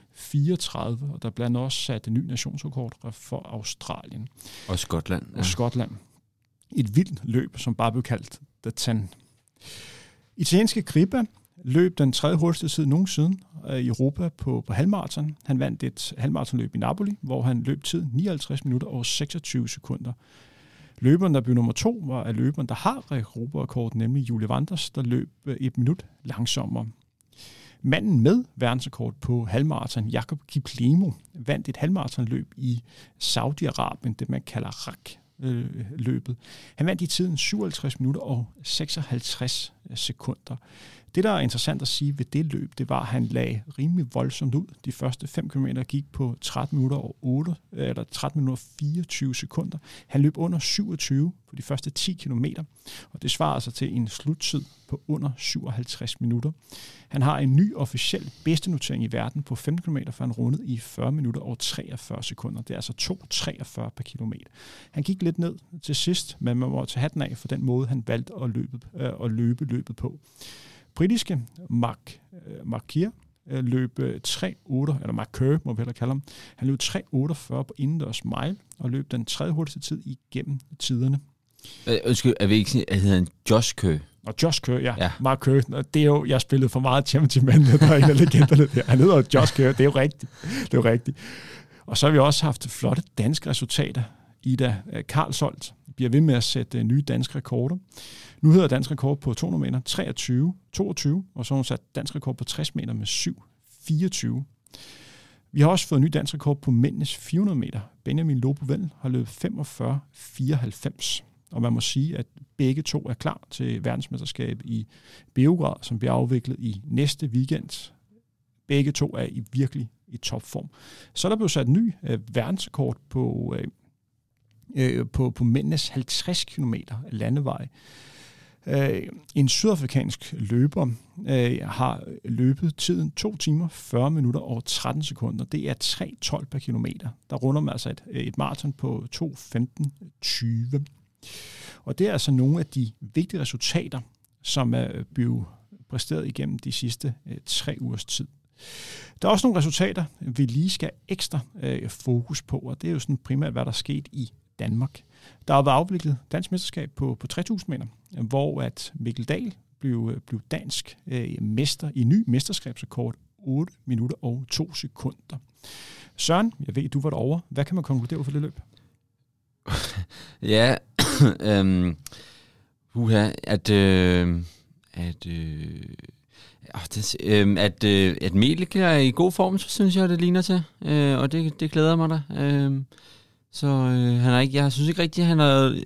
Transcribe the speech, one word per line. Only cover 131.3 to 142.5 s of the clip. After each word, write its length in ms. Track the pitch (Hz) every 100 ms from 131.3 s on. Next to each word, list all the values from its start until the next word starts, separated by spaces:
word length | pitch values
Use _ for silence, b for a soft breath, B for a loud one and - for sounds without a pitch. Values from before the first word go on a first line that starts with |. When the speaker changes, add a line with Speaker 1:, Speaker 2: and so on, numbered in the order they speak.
| 131 120 -
Speaker 1:
har 420 | - 104 127 - - -
løbet 520 | - 117 127 139 170 147
tiden 340 | - 175 156
to 260 | - 214 196
timer, 320 | - 151 170
fyrre 420 | - - 120 135
minutter 300 | 160 123 120
og 240 | - 117
tretten 380 | - - 127 143
sekunder. 420 | 147 - 117 -
Det 260 | 127 151 143
er 40 | -
tre 360 | - - - -
tolv 260 | - 151 143
per 120 | 139
kilometer. 500 | - 120 - - 120 - -
Der 60 | 131
runder 240 | 127 143
man 120 | 147
altså 180 | 123 -
et, 120 | - -
et 280 | 139 117 123
maraton 340 | 139 143 147
på 340 | 135 127 - 123
to 220 | - 165 131
femten 560 | - 113 123 - 147 - 170 _
tyve. 640 | - - 117 113 120 139 147 _ _ _ B B B B B B
Og 140 | - -
det 100 | 202
er 40 |
altså 180 | 165 -
nogle 300 | 131 127